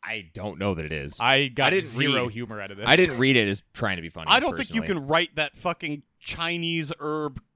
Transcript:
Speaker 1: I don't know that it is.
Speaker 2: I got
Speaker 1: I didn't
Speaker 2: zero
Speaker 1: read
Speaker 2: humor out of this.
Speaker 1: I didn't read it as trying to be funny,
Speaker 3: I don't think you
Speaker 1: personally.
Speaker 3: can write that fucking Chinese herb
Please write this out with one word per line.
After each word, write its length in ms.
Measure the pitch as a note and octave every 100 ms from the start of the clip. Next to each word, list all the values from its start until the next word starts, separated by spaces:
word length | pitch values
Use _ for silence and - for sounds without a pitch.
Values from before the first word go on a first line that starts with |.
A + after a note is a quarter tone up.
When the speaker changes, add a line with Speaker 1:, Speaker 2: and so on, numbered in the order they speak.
Speaker 1:
I 260 | - A2+ F2
don't 260 | - G#2+ E2+
know 160 | G2+ F2
that 100 | D#2
it 60 |
is. 260 | D#2 C#2+ -
Speaker 2:
I 280 | A#2 C3+ C#3
got 200 | A#2+ C#3
Speaker 1:
I 20 |
didn't 180 | F#3 E3
Speaker 2:
zero 360 | B2 C#3+ C3 B2
Speaker 1:
read 60 |
Speaker 2:
humor 280 | A2 A#2+ G#2+
out 80 | G2
of 60 | G2
this. 80 | A2
Speaker 1:
I 80 | D#3
didn't 220 | F3+ B2+
read 180 | C3 C3
it 120 | G#2
as 160 | G2+ _
trying 220 | - A2 F2+
to 80 |
be 60 | E2
funny, 180 | E2+ D#2+
Speaker 3:
I 100 | A3
don't 160 | D4+ -
think 140 | C4
you 80 | A3+
Speaker 1:
personally. 200 | A3 F3+
Speaker 3:
can 60 | C#3
write 280 | D#3 F3 D3+
that 200 | D3 -
fucking 480 | - E3+ E3 D3 - _
Chinese 720 | - - E3 E3+ E3 E3 D3 D#3+
herb 420 | D3 D3+ D3+ C3 _